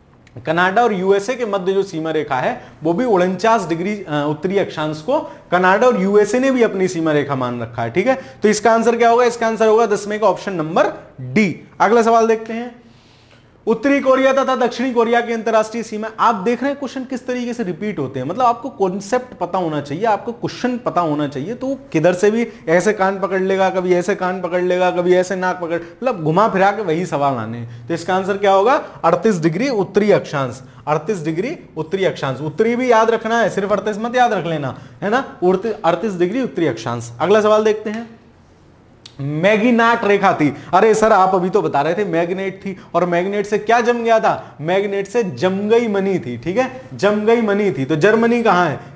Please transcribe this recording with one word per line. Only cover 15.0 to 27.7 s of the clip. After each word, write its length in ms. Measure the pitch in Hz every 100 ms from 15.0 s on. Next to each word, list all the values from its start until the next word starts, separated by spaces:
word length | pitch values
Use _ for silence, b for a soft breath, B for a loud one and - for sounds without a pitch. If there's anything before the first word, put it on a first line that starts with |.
| 226 240
की 120 | 220
अंतरराष्ट्रीय 500 | 226 220 220 214 233
सीमा। 240 | 214 214 220 -
आप 160 | 214
देख 260 | 208 202 240
रहे 100 | 269
हैं 80 | 277
question 240 | 269 269
किस 240 | 254 254 254
तरीके 260 | 247 240
से 100 | 233
repeat 360 | 180 156 208 170
होते 200 | 131 131
हैं, 80 | 131
मतलब 180 | 214
आपको 240 | 240 233 262
concept 680 | - 190 190 - 254 247 -
पता 200 | 175 190
होना 240 | 165 151
चाहिए, 240 | 143 170
आपको 260 | 226 202 240
question 460 | 233 165 - 247 240
पता 240 | 165 175
होना 260 | 165 147 143
चाहिए। 260 | 135 170
तो 140 | 240 262
वो 120 | 269 -
किधर 220 | 160 165
से 180 | 180 208
भी 160 | 226 226 B B
ऐसे 240 | 175 214
कान 260 | 190 190 196
पकड़ 220 | 185 190
लेगा, 280 | 190 190 190
कभी 240 | 185 180
ऐसे 220 | 180 175
कान 260 | 185 180 190
पकड़ 200 | 175 180
लेगा, 300 | 180 180 180
कभी 220 | 180 175
ऐसे 220 | 180 180
नाक 240 | 190 185 180
पकड़, 140 | 165
मतलब 480 | 170 170 - 262 196
घुमा 240 | 156 175 220
फिरा 240 | 190 196
के 100 | 208
वही 240 | 185 160
सवाल 280 | 180 147 139
आने 240 | 123 110 120
हैं। 300 | 117